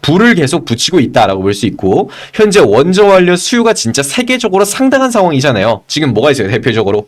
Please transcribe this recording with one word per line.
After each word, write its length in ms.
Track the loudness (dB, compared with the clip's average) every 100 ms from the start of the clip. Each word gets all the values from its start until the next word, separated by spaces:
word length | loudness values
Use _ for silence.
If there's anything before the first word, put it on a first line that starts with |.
불을 340 | 0 2 2 2
계속 300 | 0 -2 -4
붙이고 340 | -6 -2 0
있다라고 420 | 0 2 0 0
볼 120 | -2
수 120 | -2 -4
있고, 420 | -2 -2 0 -2 -10 -16
현재 260 | 0 2 4
원전 480 | 4 4 2 2 4
관련 280 | 4 4 0
수요가 360 | -2 -2 0
진짜 280 | -2 -2 -4
세계적으로 640 | -4 -4 -4 -2 -2 0 0
상당한 460 | 0 0 0 0
상황이잖아요. 720 | 0 0 0 0 0 0 -2 _
지금 260 | -4 -2
뭐가 180 | 0 0
있어요? 180 | 0 -2
대표적으로 580 | -2 -2 -2 -2 -2